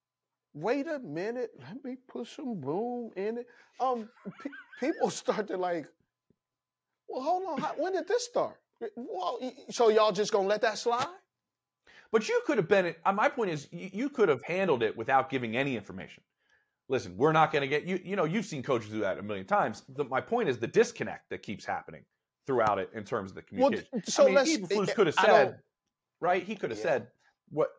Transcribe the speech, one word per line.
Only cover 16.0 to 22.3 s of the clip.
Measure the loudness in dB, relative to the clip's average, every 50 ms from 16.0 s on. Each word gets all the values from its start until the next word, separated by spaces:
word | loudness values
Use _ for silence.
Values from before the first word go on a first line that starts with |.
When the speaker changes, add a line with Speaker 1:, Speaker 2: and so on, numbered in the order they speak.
| -12 -14 -16 -20 _ _ _ _ _ _ _ _ _ _ _ _ _ -2
Speaker 2:
Listen, | -2 -2 -2 -4 -2
we're | 2 2 4 6
not | 6 4 4 2
gonna | 0 0
get, | 0 -2 -2 -2
you, | -2 -4 -2 -2
you | -2 0
know, | 0 0
you've | 0 0 -2 -4
seen | -6 -8 -6 -2
coaches | 0 0 0 -2 -4
do | -4 -2
that | -2 -2 -2 -4
a | -4
million | -6 -6 -6 -4
times. | 0 0 2 2 0 -2 -6 -14 -10
The, | -6 -6 -4
my | -2 -2 -4
point | -2 -2 -2 -2 0 0
is | -2 -2
the | -2 0
disconnect | 4 2 2 2 0 -6 -8 -8 -8 -10 _ -12
that | -12 -10 -10
keeps | -10 -12 -10 -8
happening | -6 -6 -6 -8 -12 -16 -20 -20 _ _ _ _ _